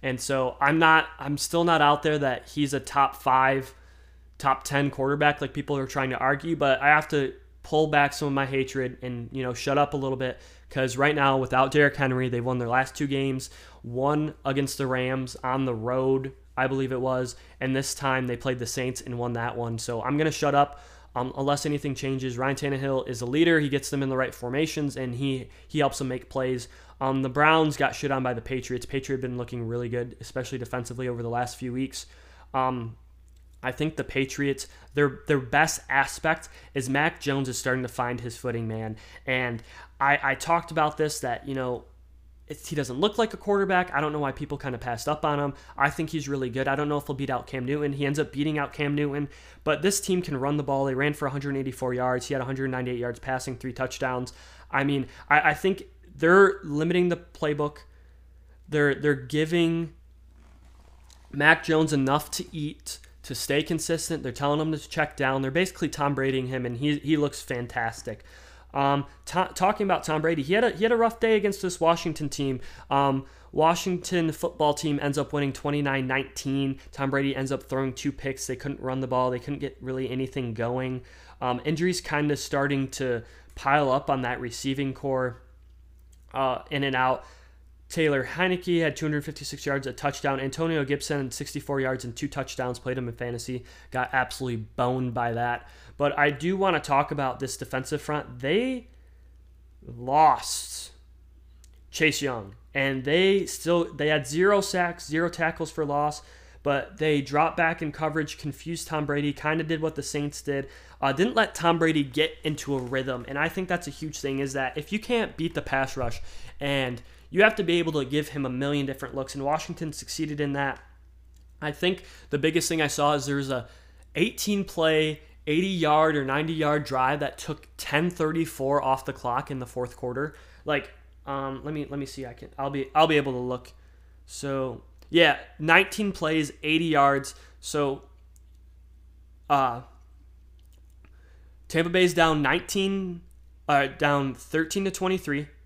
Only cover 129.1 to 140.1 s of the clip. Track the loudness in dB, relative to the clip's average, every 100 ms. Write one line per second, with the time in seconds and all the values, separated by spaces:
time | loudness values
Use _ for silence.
129.1 | -6 -2 -2 -4 -8 -8 -6 -8 -6 -6
130.1 | -4 -6 -8 -20 -14 -2 -2 -2 -18 -20
131.1 | -20 -8 -6 -6 -8 -8 -8 -6 -8 -8
132.1 | -10 -14 -14 -18 -6 -4 -4 0 4 6
133.1 | 6 2 -2 -4 -6 -8 -20 -20 -20 -20
134.1 | -20 -18 -10 -6 -4 -4 -8 -16 -20 0
135.1 | 6 6 4 -4 -6 6 6 6 -2 -4
136.1 | -2 0 0 -2 -4 0 2 4 6 6
137.1 | 4 -2 -14 -20 -18 -6 0 0 -2 -10
138.1 | -20 -20 -20 -20 -20 -20 -20 -20 -20 -20
139.1 | -20 -20 -20 0 2 2 -2 -10 -20 -20